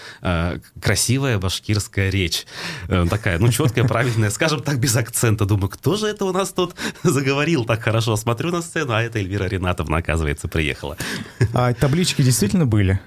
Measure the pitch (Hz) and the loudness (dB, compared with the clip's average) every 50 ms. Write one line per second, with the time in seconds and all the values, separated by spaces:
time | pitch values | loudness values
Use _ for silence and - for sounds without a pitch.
0 | - - - - - 90 87 82 85 87 71 - - - - - - - 98 - | -20 -20 -14 -6 -2 -2 0 0 0 -2 -4 -6 -10 -14 -12 -4 -2 0 0 0
1 | - - 120 135 139 135 113 95 92 90 - - - - 107 104 - - - 101 | 2 0 0 0 0 0 0 0 0 -2 -4 -4 -2 -2 -2 -2 -2 -4 -2 -2
2 | 98 95 92 98 90 82 - - - - - - - - - - 90 85 92 92 | 0 0 2 0 0 0 -2 -4 -6 -8 -14 -12 -10 -10 -10 -8 -4 0 2 2
3 | 87 85 107 104 - 104 85 85 110 120 - - 156 120 - 123 110 110 110 113 | 4 2 2 0 0 0 2 2 2 2 4 2 2 0 2 2 2 2 2 2
4 | 127 127 110 113 107 104 - - 165 156 151 135 - 147 147 117 113 107 110 120 | 0 0 2 0 0 0 0 0 0 0 0 -2 -2 -4 -2 0 0 0 0 0
5 | 107 - - - - 113 104 - 104 95 107 95 98 95 - - - 135 185 214 | 0 -2 -2 0 0 2 2 2 2 2 2 0 0 -2 -4 -2 -2 -2 0 0
6 | 214 208 208 208 202 185 175 190 190 190 - 185 180 180 - - - 214 - - | -2 -4 -2 -2 -2 -2 0 0 -2 -2 -2 -2 -2 -2 -4 -6 -8 -8 -6 -2
7 | - 175 127 143 139 135 139 143 147 165 165 135 107 113 113 110 - 117 107 113 | 0 2 2 2 2 0 0 2 2 2 2 0 2 0 0 0 0 0 0 2
8 | 110 117 107 104 - 120 117 - - 170 175 170 165 - - 165 151 123 110 110 | 2 2 0 0 0 -2 -2 -2 -2 -2 -2 -4 -4 -4 -4 -4 -2 0 0 0
9 | 117 117 117 107 95 87 101 101 95 92 98 90 92 87 87 - 78 73 78 85 | 0 0 -2 -4 -4 -2 -2 -2 -2 -2 -2 -2 0 0 -2 -2 -2 -2 0 -2
10 | 82 - 78 82 78 73 71 - - 85 - 85 78 69 64 - - 71 73 - | 0 0 0 0 0 0 -2 -4 -4 -4 -2 0 0 0 -2 -4 -6 -10 -8 -8
11 | - - - - - - - - 120 - - 123 123 120 120 - 151 131 139 175 | -8 -8 -8 -8 -10 -8 -2 0 0 2 2 2 2 2 2 2 2 2 2 2
12 | 180 - - - 135 131 120 - 196 202 208 180 156 120 110 104 98 92 95 95 | 2 0 2 2 4 4 4 4 2 2 2 2 2 4 4 4 4 4 2 0
13 | - | -2